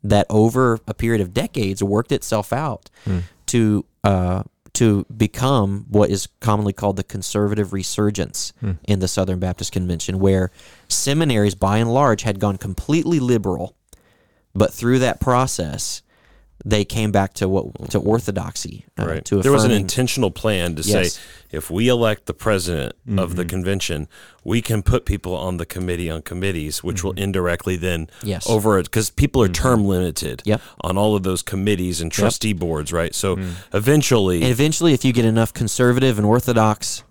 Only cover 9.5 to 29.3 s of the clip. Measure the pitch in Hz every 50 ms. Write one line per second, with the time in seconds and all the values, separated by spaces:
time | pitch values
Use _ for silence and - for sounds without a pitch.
9.5 | 90 - - - - 95 90 90 90 80 - - 92 92 98 95 95 92 92 90
10.5 | _ - - - - - _ _ - - - 135 143 156 165 147 120 107 104 104
11.5 | 92 95 - 95 101 110 117 117 117 135 147 131 110 101 - 113 98 95 107 101
12.5 | 98 92 - 95 90 - - - 147 170 - 165 175 151 127 123 123 113 98 98
13.5 | 87 - 87 - _ _ _ _ - _ _ _ _ _ _ _ _ _ _ _
14.5 | _ 95 104 - - - 120 120 127 131 127 120 - - - 131 123 123 131 131
15.5 | - - 85 76 69 - - - - - _ _ _ _ _ _ _ _ _ _
16.5 | _ _ - 107 107 104 101 - - 113 110 107 98 101 98 95 _ - 98 92
17.5 | 95 95 - - - - - - - 98 - 101 110 117 - - 98 95 90 87
18.5 | - - - - - - - _ _ - - 82 80 78 - - 101 98 95 135
19.5 | 143 123 110 107 110 104 98 92 - 127 127 123 - - 120 92 - - - 110
20.5 | 104 92 87 87 82 78 80 98 104 98 90 85 - - - - - - - _
21.5 | - 76 - - 80 95 117 127 123 120 117 110 107 - _ - 92 _ - 110
22.5 | 104 95 85 87 85 76 65 57 - _ _ 120 104 95 92 85 87 90 90 82
23.5 | - 95 90 95 98 95 - - 85 73 76 - - - - - _ _ _ -
24.5 | 104 117 110 - 113 107 92 - 123 120 - - 104 98 - 92 90 73 78 92
25.5 | 92 82 85 _ - 92 92 90 87 85 87 82 82 80 - - 87 90 95 98
26.5 | 90 82 76 76 76 - - 90 90 95 90 98 90 95 101 101 92 95 90 87
27.5 | 87 85 - 95 92 87 85 92 87 82 78 - - - - 104 95 87 - -
28.5 | 113 110 101 110 104 95 87 - - 113 107 - _ - 139 135